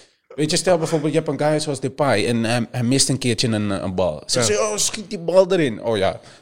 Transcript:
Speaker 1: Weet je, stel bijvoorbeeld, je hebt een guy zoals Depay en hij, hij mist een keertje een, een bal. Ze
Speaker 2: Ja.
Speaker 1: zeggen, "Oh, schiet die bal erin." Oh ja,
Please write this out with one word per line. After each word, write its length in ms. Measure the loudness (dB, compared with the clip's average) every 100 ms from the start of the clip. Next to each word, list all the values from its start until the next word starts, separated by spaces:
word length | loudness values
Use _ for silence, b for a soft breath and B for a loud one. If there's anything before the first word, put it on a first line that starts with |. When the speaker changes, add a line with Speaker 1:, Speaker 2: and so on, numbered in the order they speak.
| b b _ -4
Speaker 1:
Weet 160 | -2
je, 60 | 0
stel 200 | 2 2
bijvoorbeeld, 340 | 2 0 0
je 40 | 0
hebt 120 | -2
een 160 | 0 0
guy 120 | 0
zoals 200 | -2 -4
Depay 460 | -6 0 2 2 2
en 160 | 0
hij, 240 | 0 0 -2
hij 120 | -2
mist 260 | 0 2 2
een 80 | 0
keertje 300 | -2 -2 0
een, 220 | -2 -2
een 260 | -4 -4 -2
bal. 280 | -2 -2 -4
Ze 140 | 0
Speaker 2:
Ja. 60 | 0
Speaker 1:
zeggen, 200 | 0 -2
"Oh, 120 | -2
schiet 320 | -4 -4 -10
die 100 | -8
bal 320 | 2 4 4
erin." 300 | 4 2 -2
Oh 140 | -2 0
ja, 220 | 0 -2 B B